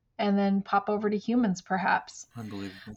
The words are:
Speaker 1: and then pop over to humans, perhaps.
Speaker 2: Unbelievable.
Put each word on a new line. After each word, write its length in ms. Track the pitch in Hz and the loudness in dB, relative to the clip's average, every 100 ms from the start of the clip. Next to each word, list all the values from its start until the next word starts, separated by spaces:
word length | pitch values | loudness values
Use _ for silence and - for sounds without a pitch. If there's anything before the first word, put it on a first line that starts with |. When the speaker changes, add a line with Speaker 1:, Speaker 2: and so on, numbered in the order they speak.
| _ - | _ -4
Speaker 1:
and 200 | 208 202 | 2 4
then 240 | 196 196 | 4 2
pop 260 | - 202 208 | 2 0 0
over 220 | 208 214 | 0 0
to 80 | 208 | -2
humans, 420 | - 240 220 180 | 0 2 2 0
perhaps. 640 | - 185 190 - - - - 120 | -2 -2 0 0 -2 -16 -16 -12
Speaker 2:
Unbelievable. 560 | 107 101 98 92 110 | -10 -8 -8 -12 -12